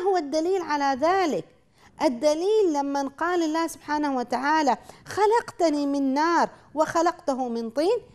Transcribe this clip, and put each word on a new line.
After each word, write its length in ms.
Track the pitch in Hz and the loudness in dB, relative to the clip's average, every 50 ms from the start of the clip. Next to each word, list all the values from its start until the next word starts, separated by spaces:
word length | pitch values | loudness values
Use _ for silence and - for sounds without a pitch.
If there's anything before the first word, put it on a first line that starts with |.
| 359 | 4
هو 100 | 403 381 | 2 0
الدليل 440 | 359 294 277 311 311 320 359 381 370 | 0 0 -2 -2 -2 0 0 0 -2
على 380 | 330 311 294 294 285 277 269 240 | -2 -2 -2 0 0 0 0 0
ذلك؟ 460 | 294 339 381 392 359 302 220 165 - - _ _ _ _ _ _ - - _ - | 2 2 2 2 0 0 -2 -4 -6 -8 _ _ _ _ _ _ -20 -18 _ -2
الدليل 720 | 294 311 240 233 294 302 302 320 359 403 440 440 403 339 294 | -2 -2 0 0 0 0 0 0 0 2 2 4 2 2 2
لما 340 | 285 285 277 277 285 277 | 0 -2 -2 -2 -4 -4
قال 360 | 269 - - 320 349 359 349 330 | -6 -6 -4 -2 -2 0 0 0
الله 240 | 302 311 330 330 | 0 0 -2 -2
سبحانه 500 | 320 - - - 294 294 302 294 285 269 | -4 -6 -10 -6 -4 -2 -2 -2 -2 -2
وتعالى: 600 | 254 240 - 247 247 262 285 311 311 302 262 220 - - - - - - | -2 -4 -4 -4 -2 0 0 2 2 2 2 0 0 -4 -12 -20 -20 -16
"خلقتني 800 | - - 370 427 415 453 480 440 - - - 349 320 294 294 285 | -8 -2 0 2 4 4 2 0 -2 -2 0 0 2 2 0 0
من 280 | 285 277 285 277 269 262 | 0 0 0 0 0 0
نار 360 | 285 311 339 339 302 233 - - - - - - | 2 2 2 2 2 2 0 -2 -8 -20 -6 -2
وخلقته 760 | 285 311 311 - 339 330 349 339 - - 285 262 247 262 240 | -2 0 0 0 0 0 0 0 -2 -4 -4 -2 -2 -4 -4
من 200 | 226 233 233 226 | -4 -6 -6 -4
طين". 280 | - 277 320 381 494 440 - - | -2 0 0 0 0 -2 -4 -10